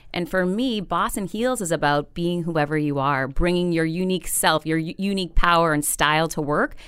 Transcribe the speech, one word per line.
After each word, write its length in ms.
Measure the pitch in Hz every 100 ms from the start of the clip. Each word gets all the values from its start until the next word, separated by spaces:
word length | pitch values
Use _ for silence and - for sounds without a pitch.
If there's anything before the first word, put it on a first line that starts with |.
| -
And 160 | - 170
for 160 | 185
me, 360 | 180 202 262 214
Boss 360 | 180 170 220 226
and 140 | 185
Heels 300 | 214 247 247
is 100 | 170
about 420 | 156 147 147 147
being 300 | - 175 175
whoever 340 | 165 160 147 156
you 220 | 151 139
are, 300 | 135 135 131
bringing 420 | - 175 175 175
your 140 | 165
unique 420 | 160 170 185 185 -
self, 400 | - 180 156 160
your 120 | 160
u-, 180 | 160 -
unique 380 | 196 196 175 -
power 360 | 175 170 165
and 120 | 147
style 420 | - - 147 156 160
to 160 | -
work, 320 | 143 151 285 -